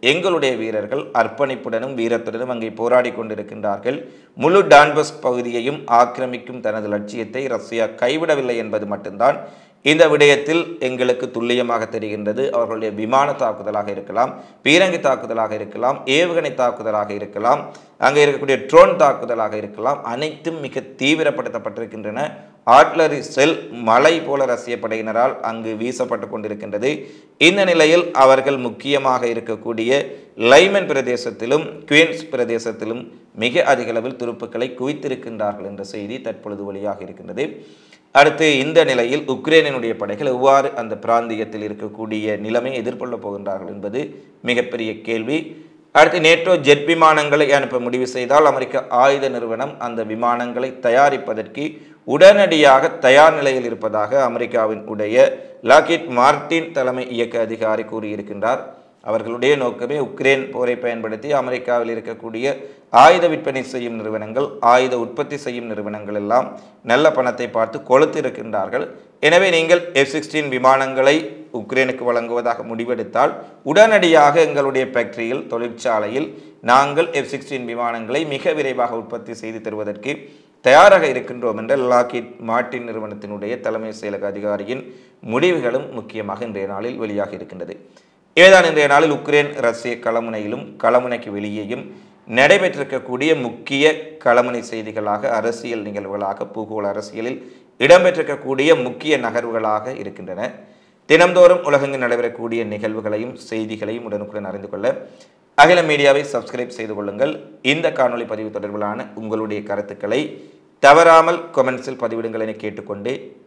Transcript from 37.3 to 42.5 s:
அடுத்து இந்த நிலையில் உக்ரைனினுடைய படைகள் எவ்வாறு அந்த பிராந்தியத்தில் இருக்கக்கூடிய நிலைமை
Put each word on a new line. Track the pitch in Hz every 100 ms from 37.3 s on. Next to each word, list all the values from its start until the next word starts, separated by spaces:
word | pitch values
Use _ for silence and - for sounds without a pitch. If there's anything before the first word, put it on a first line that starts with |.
| 95 147 - - _ _ _ _ 135
அடுத்து | 147 151 160 139
இந்த | 139 160 147
நிலையில் | 127 117 143 147
உக்ரைனினுடைய | 127 156 160 147 131 117 113
படைகள் | 101 104 143 123
எவ்வாறு | 135 139 135 -
அந்த | 113 104
பிராந்தியத்தில் | 113 117 117 107 107 110 107
இருக்கக்கூடிய | 104 104 107 110 107 107 104
நிலைமை | 107